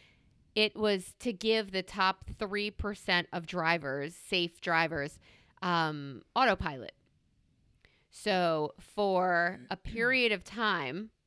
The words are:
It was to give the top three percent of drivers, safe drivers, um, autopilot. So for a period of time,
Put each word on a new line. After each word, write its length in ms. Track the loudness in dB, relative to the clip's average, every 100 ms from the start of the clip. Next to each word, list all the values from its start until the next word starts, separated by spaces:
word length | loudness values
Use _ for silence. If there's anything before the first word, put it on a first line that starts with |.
| -20 _ _ _ _
It 220 | 0 0 2
was 380 | 0 0 -2 -6
to 120 | -6
give 380 | -2 0 0 0
the 100 | -4
top 420 | -6 0 0 0 -6 -8
three 320 | -4 -2 -4
percent 580 | -4 -6 -6 0 0 0
of 120 | -6 -6
drivers, 640 | -2 2 2 0 -4 -6 -10
safe 460 | -4 -2 -2 -4
drivers, 560 | 0 2 2 0 -4 -8 -20 -20 _ -8
um, 600 | 0 2 2 -2 -10 -12 -6 2
autopilot. 580 | 4 2 -2 -6 -12 -14 _ _ _ _ _ _ _ _ _ _ _
So 600 | -8 0 2 4 2 0 -6
for 840 | -12 -2 2 4 4 4 2 -2 -8
a 60 | -8
period 540 | -6 0 2 4 4
of 100 | 2
time, 640 | -4 -2 0 0 -2 -6 -8 _